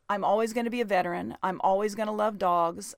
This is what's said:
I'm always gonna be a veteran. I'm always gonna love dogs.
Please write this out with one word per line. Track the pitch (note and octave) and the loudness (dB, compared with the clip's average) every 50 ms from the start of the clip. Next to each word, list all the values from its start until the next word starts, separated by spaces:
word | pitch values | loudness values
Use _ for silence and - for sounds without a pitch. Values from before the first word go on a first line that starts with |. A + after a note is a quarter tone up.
| _ - | _ -4
I'm | G#3 G3 E3+ | -2 0 2
always | D#3 G3+ G#3+ A3+ A3 A3 | 2 2 2 2 0 0
gonna | A#3+ A#3 A#3 | -2 -2 -2
be | A3 B3 | -2 -2
a | A#3 | 0
veteran. | G3 G3+ F3+ F3 F3 F3 F3+ F3+ - - - - | 2 2 2 2 0 -2 -4 -6 -8 -8 -4 -4
I'm | F#3 F#3 - | -4 -2 0
always | - F#3+ F#3+ G3 G#3+ G#3+ G3+ | 2 2 2 2 2 -2 -2
gonna | A3 G#3+ G#3+ G#3+ | -2 -4 -2 0
love | G#3 G#3 A3 G#3+ F#3+ | 0 0 0 0 0
dogs. | G3+ F3+ F3 F3 E3+ E3+ E3+ F#3+ G3+ - - | 0 2 4 4 2 2 0 -4 -12 -12 -4